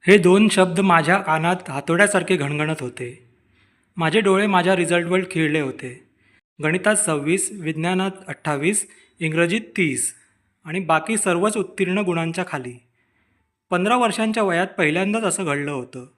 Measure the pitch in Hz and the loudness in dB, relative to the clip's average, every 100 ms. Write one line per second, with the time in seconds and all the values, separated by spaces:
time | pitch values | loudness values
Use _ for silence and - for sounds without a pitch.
0 | - 202 175 190 214 - 185 170 196 170 | 8 6 8 6 4 4 2 2 4 4
1 | 156 196 - 156 165 180 - 139 - 170 | 4 0 2 0 0 -2 -4 -10 -2 2
2 | 208 190 175 185 139 147 156 156 127 - | 4 2 0 -2 -2 -4 -4 -4 -8 -10
3 | 123 123 _ _ _ _ _ _ _ - | -12 -12 _ _ _ _ _ _ _ -2
4 | 160 185 196 190 208 190 175 185 170 175 | 0 2 2 2 4 2 4 2 2 0
5 | 170 180 185 160 156 156 139 127 131 123 | 2 -2 -2 -2 0 0 -2 -6 -14 -16
6 | _ _ _ _ _ _ 151 175 208 214 | _ _ _ _ _ _ -2 0 0 0
7 | - 151 143 185 185 208 160 156 170 185 | 0 -2 0 -2 -4 -8 -8 -4 -2 -2
8 | 190 185 - 151 - 143 156 202 - - | -2 -6 -14 -10 -4 -2 -2 -2 -6 -16
9 | _ _ 165 156 170 214 220 - 165 127 | _ _ -4 0 0 0 -4 -2 -2 -2
10 | - - _ _ _ _ 156 175 170 160 | -6 -8 _ _ _ _ -10 -8 0 0
11 | 160 220 196 175 208 214 190 - 185 190 | 0 -2 0 0 0 -2 -6 -4 -2 0
12 | 185 165 165 165 180 147 123 123 _ _ | -2 -2 -4 -4 -6 -8 -10 -16 _ _
13 | _ _ _ _ _ _ _ 180 196 247 | _ _ _ _ _ _ _ -2 2 2
14 | 233 196 220 220 202 170 185 - 156 160 | 2 0 -2 0 0 0 -2 0 0 0
15 | 190 220 208 170 175 143 143 139 123 131 | -2 -2 -2 -2 -2 -4 -4 -6 -10 -14
16 | 123 | -18